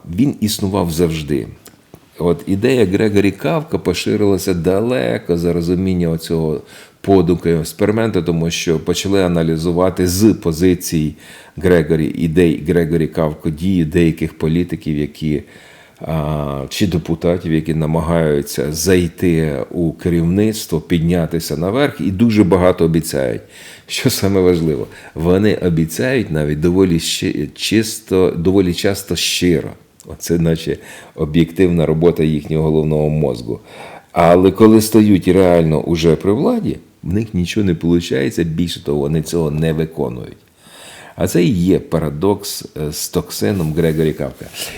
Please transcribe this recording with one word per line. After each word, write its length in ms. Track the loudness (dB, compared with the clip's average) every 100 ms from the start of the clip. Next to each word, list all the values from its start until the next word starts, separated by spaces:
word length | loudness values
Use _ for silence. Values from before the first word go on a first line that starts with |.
| -8 -2
він 200 | -2 0
існував 520 | -4 -2 -2 0 0
завжди. 560 | 0 0 -2 -4 -4 -6 -12 -20 _ _ -20 _ -4
От 220 | -2 -2 -2
ідея 380 | 0 2 2 2
Грегорі 460 | 2 2 2 2
Кавка 460 | 0 -4 -4 -4 -4
поширилася 760 | -2 -2 -2 0 2 0 0
далеко 840 | -2 0 0 0 -2 -2 -4 -2 -2
за 160 | 0
розуміння 560 | 0 0 0 0 0 0
оцього 520 | -2 -2 -2 -2 -4 -8 -20 -20 _
подумки 500 | 4 4 4 2 0
експерименту, 720 | 0 -2 -4 -2 0 0 -2
тому 300 | -2 -2 -2
що 280 | -4 -2 -2
почали 440 | -2 -4 0 0
аналізувати 840 | 2 2 0 0 0 0 0 0 -2
з 260 | 2 4
позицій 800 | 2 -2 0 2 2 -2 -2 -2 -6 -18 -20 -20 -4
Грегорі, 480 | 2 4 4 0 0
ідей 580 | -2 0 4 2 2 0
Грегорі 400 | 0 2 0 -2
Кавко, 420 | -2 -2 -2 -6
дії 360 | -4 0 0 0
деяких 520 | 2 2 0 -6 -4
політиків, 600 | -2 0 -2 -6 -6 -4
які, 460 | -4 -6 -4 -4 -6 -20 -20 -20 -20 -14
а, 640 | -6 -4 -2 -4 -4 -6 -8
чи 180 | -4 -2
депутатів, 680 | -2 -4 -2 0 -2 0
які 200 | -2 0
намагаються 1000 | -2 0 -2 0 0 0 0 -4 -4 -4
зайти 840 | -2 2 2 2 -2 0 2 0 -4 -6
у 200 | -4 -4
керівництво, 880 | -2 -2 0 0 2 0 -2 -4 -6
піднятися 760 | -2 0 2 0 0 -4 -4 -4
наверх, 440 | -2 0 -2 -2
і 100 | -4
дуже 320 | 0 2 4
багато 420 | 4 6 4 4 2
обіцяють. 560 | 2 -2 -4 -4 -6 -10 -20 -20 -20 -12
Що 220 | -2 -2
саме 320 | 0 0 2
важливо, 460 | 2 2 0 -2 -6 -14 -16 -4
вони 400 | 2 2 2 0
обіцяють 760 | 0 0 -2 -2 -2 -2 -2
навіть 280 | -2 -2 0
доволі 400 | 0 2 2 2
щи-, 500 | -2 -4 -4 -4 -6 -6
чисто, 800 | -2 0 0 -6 -2 2 2 0
доволі 360 | 0 2 2
часто 420 | 0 -2 -4 -4 -4
щиро. 540 | -4 0 2 0 -2 -12 _ _ -18
Оце 340 | -12 -4 0
наче 380 | 0 0 -2 -8 -10 -20 -16 -6
об'єктивна 680 | -2 2 0 2 2 2 0
робота 380 | 2 2 2
їхнього 400 | 0 -2 -2 -2
головного 460 | 0 0 0 0 0
мозку. 500 | 0 -2 -4 -8 -10 -12 -20 -20 -20 _
Але 400 | 2 6 6 6
коли 300 | 6 8 6
стають 460 | 6 4 6 4 4
реально 540 | 4 6 4 4 0
уже 340 | 0 0 2 2
при 160 | 2
владі, 460 | 0 0 0 -4 -6 -10 _
в 100 | -4
них 200 | -4 -2
нічого 320 | -4 -2 0 0
не 100 | 0
получається, 680 | 2 0 0 -2 -2 -2
більше 400 | -2 -2 -4 -4
того, 160 | -4 -2
вони 220 | 0 -2
цього 300 | -2 -2 -2
не 220 | 0 -2
виконують. 640 | -2 -4 -4 -6 -6 -14 -18 _ _ -20 -20 -20 -20 -14 -4
А 120 | -2
це 160 | 2
і 60 | 2
є 300 | 2 2 2
парадокс, 840 | 0 -4 -2 -2 -2 -2 -4 -12 -12 -10
е, 140 | -8
з 180 | -8 -6
Токсином 640 | -4 -6 -4 -2 0 -2
Грегорі 400 | 0 0 2 0
Кавка. 320 | -2 -8 -10 -16 -14 -12